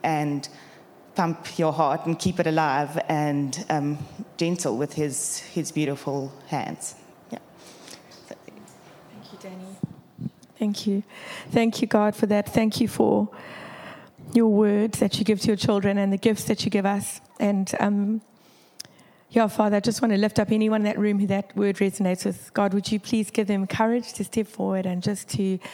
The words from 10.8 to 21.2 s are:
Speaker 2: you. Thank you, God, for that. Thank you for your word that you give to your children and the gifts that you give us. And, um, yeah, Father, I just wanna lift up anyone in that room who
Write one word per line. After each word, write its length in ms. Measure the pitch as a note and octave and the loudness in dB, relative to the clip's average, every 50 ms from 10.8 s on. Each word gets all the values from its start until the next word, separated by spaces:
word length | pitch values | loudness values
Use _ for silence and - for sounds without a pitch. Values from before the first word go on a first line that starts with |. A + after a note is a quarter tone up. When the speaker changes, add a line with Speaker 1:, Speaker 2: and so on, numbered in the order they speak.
| - | -2
Speaker 2:
you. 160 | G#3+ G3 G3 G#3+ - - - - - - - - - | -2 0 -2 -2 -6 -10 -18 -16 -14 -14 -14 -6 0
Thank 320 | - B3 A3+ A3+ A3 - - | 2 2 4 2 2 0 0
you, 60 | G#3+ | 2
God, 260 | - G#3+ G#3 G#3 G#3 | 4 4 4 4 2
for 120 | - - | 2 2
that. 220 | G3+ G#3 G#3 G#3 - | 2 2 2 0 0
Thank 320 | - - A3 A3 G#3 - | 2 2 2 2 2 2
you 60 | B3 | 0
for 420 | G3 - - A3 A3 G#3+ G#3 G#3 G#3+ - - - - - - - - - - - - - - - - _ - - - - | 0 2 2 4 4 4 4 2 0 -4 -8 -18 -16 -16 -16 -16 -16 -16 -16 -16 -16 -18 -18 -20 -20 _ -20 -6 0 4
your 140 | A#3+ A#3 | 4 6
word 460 | A3 G#3 G3+ G#3+ G#3 G3+ G#3 G#3 A3+ G#3 | 6 6 6 6 4 4 4 2 0 0
that 260 | - - G3+ - - | 2 0 2 2 2
you 60 | A3 | 2
give 160 | F#3+ G#3+ F#3+ | 2 2 2
to 80 | - - | 2 2
your 80 | G#3+ | 0
children 420 | F#3+ - - G#3+ G3+ G3 G3+ G3 G3+ | 2 2 2 2 2 2 2 2 2
and 140 | G3+ G3 G3 | 2 2 2
the 60 | F#3+ | 2
gifts 260 | - A#3 G#3+ G#3 - | 2 2 2 2 0
that 200 | - A3 - - | -2 -2 -2 0
you 60 | A#3 | 0
give 160 | F#3+ G#3 F#3+ | 0 2 2
us. 340 | G3 G3+ G3+ G#3+ - - - - - - - | 2 0 0 -2 -6 -8 -12 -16 -16 -6 -2
And, 340 | - G#3 G3+ G3 F#3+ F#3 - - | 0 0 2 0 0 -2 -2 0
um, 400 | - G3+ G#3 G3+ G3+ G3+ A3 A3+ - _ _ _ _ _ _ _ _ _ _ - - - _ - - _ _ _ _ _ | 0 2 2 2 0 0 -2 -2 -4 _ _ _ _ _ _ _ _ _ _ -20 -20 -20 _ -20 -20 _ _ _ _ _
yeah, 180 | - A#3 A3+ G#3 | 2 4 4 4
Father, 280 | - - G#3+ G#3+ G3+ | 4 2 2 4 4
I 40 | G#3 | 2
just 220 | G3+ A#3+ A3 - - | 2 0 0 0 2
wanna 140 | A3+ G#3 G3 | 2 4 4
lift 200 | G#3 G#3+ - - | 2 2 2 2
up 140 | G#3+ G3 A3 | 2 2 2
anyone 300 | G#3+ G#3+ G#3+ A3 G#3+ G#3 | 2 4 4 2 2 2
in 20 | |
that 140 | G#3 - - | 0 0 2
room 200 | G#3 G#3 G#3 | 2 2 2
who 80 | G3+ | 2